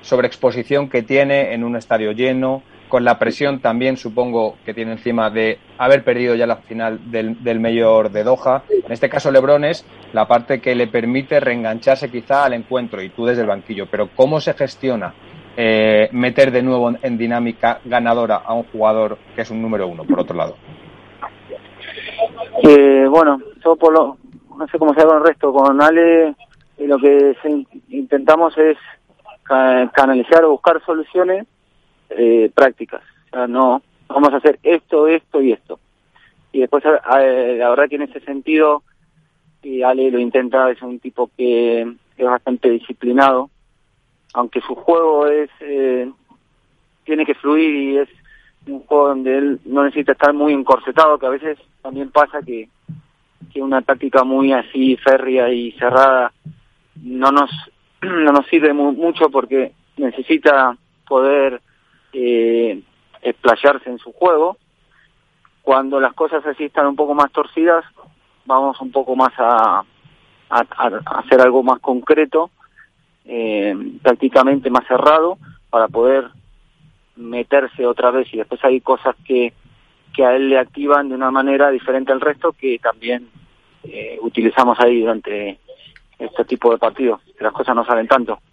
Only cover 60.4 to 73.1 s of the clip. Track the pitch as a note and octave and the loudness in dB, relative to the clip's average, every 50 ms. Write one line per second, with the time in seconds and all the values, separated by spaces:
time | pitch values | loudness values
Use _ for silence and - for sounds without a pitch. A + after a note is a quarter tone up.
60.4 | - D3+ C#3+ C#3 C3 B2+ B2 _ _ _ _ _ _ - C#3 C3 C3 C#3 C#3+ C#3+ | 2 2 4 4 2 0 -2 _ _ _ _ _ _ -2 0 2 2 2 2 2
61.4 | C3+ C3+ B2 A#2+ _ _ _ _ _ _ _ _ _ _ - C3+ B2 A#2+ A#2+ A#2 | 0 0 -2 -8 _ _ _ _ _ _ _ _ _ _ -10 -6 -2 0 0 0
62.4 | A#2 A#2 A#2 A#2 A#2 A2+ G2+ F#2 - _ _ _ _ _ _ _ - B2 A#2 _ | 0 0 0 0 -2 -2 -4 -8 -14 _ _ _ _ _ _ _ -8 -8 -8 _
63.4 | - A#2 A2+ - - C#3+ C#3+ C3 - B2+ B2 A#2 - A#2+ - _ - F3+ E3+ D3+ | 0 0 0 4 2 0 0 0 -6 -14 -14 -14 -16 -20 -6 _ 0 2 2 2
64.4 | D#3+ F3+ A3 _ _ _ _ _ _ _ _ _ _ _ _ _ _ _ _ _ | 0 -2 -4 _ _ _ _ _ _ _ _ _ _ _ _ _ _ _ _ _
65.4 | _ _ _ _ _ C3+ C3+ C3 C3+ C3+ C#3 C#3 C3+ B2 - - D#3+ D3+ E3 D3+ | _ _ _ _ _ 0 0 0 0 -2 -2 0 -2 -2 -2 -4 -4 -4 -4 -6
66.4 | C#3 D3+ C3+ - D#3 C#3+ _ D#3+ C#3+ C#3+ C#3 C3+ D3+ C#3+ C#3+ D3 C#3+ C#3 _ D3+ | -6 -6 -8 -8 -10 -6 _ -2 -2 -2 0 -2 -4 -2 0 0 0 0 _ -6
67.4 | D3 - - E3 D#3+ F3 E3+ E3 E3 - _ _ - _ _ _ _ _ _ _ | -6 -6 -4 -2 0 2 2 0 -2 -8 _ _ -20 _ _ _ _ _ _ _
68.4 | _ B2+ C3 C3 C3+ C#3 B2+ - C3+ C3 A#2+ C3+ C3 B2+ B2+ B2+ C3 B2 - - | _ -2 0 0 0 -2 -6 -6 -14 -6 -4 -4 -4 -2 0 0 0 0 0 0
69.4 | A#2+ A#2 A#2+ A#2 A2+ G#2+ F2+ G2 G2 _ _ _ _ - _ _ _ _ _ _ | 0 2 2 2 2 2 0 0 -4 _ _ _ _ -20 _ _ _ _ _ _
70.4 | _ _ - A#2+ - _ - - A#2+ A#2+ G2+ - D#3+ - - - - - C3+ B2+ | _ _ -4 -4 -4 _ -6 -4 -4 -4 -4 -6 -10 -8 -8 -8 0 2 4 6
71.4 | B2+ B2+ B2 C3 B2 C3 B2+ - - - B2+ B2+ A#2+ - D3+ D3+ D#3 C3+ - D#3+ | 6 4 4 2 2 2 0 0 -2 -4 -4 -4 0 0 2 2 2 0 -2 -4
72.4 | E3 F3+ _ _ _ _ _ _ _ _ _ _ _ _ | -4 -4 _ _ _ _ _ _ _ _ _ _ _ _